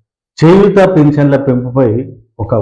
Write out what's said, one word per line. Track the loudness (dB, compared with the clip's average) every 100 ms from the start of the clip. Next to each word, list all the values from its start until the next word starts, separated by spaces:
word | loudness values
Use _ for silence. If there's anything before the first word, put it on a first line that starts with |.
| _ _ _ 0
చేయూత | 2 4 4 2 2
పింఛన్ల | 2 0 0 0 0 -2
పెంపుపై | -4 -4 -2 -2 -2 -8 -16 _ -12
ఒక | -6 -2